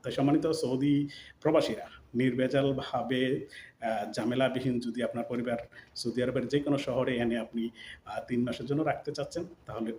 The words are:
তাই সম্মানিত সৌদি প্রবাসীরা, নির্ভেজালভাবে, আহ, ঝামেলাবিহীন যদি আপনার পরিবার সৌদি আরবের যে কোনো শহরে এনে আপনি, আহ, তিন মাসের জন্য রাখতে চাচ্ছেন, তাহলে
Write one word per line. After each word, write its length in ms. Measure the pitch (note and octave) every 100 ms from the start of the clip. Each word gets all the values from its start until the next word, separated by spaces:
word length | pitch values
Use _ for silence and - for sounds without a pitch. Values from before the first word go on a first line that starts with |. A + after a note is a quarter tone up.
তাই 100 | B2+
সম্মানিত 340 | - C#3 D3+ D#3+
সৌদি 600 | D#3 B2+ C3 C#3+ C#3+ C#3+ - - -
প্রবাসীরা, 500 | D3+ D#3 - A2 - - -
নির্ভেজালভাবে, 1300 | A#2+ C3 B2 C3 C#3 C#3 C3 - B2+ A#2 B2+ C3 C3 - - - _
আহ, 320 | A2+ A2 G#2+
ঝামেলাবিহীন 680 | - A#2 B2+ C3 B2 C3 A#2+
যদি 220 | A#2 A2+
আপনার 220 | A#2 A#2+
পরিবার 320 | - B2 A#2+ A#2 - - -
সৌদি 280 | - A#2+ A2+
আরবের 260 | B2 B2+ A#2+
যে 120 | C#3+
কোনো 180 | C#3+ C#3
শহরে 380 | C#3 B2 B2+ A#2+
এনে 220 | A#2 A#2
আপনি, 320 | A2 A#2 A2+ - - -
আহ, 160 | - G#2+ -
তিন 160 | B2
মাসের 220 | A#2+ A#2 A#2
জন্য 160 | C#3+
রাখতে 300 | D#3 B2+ -
চাচ্ছেন, 320 | D3 C#3 E3+ F3 - -
তাহলে 260 | A2 A2+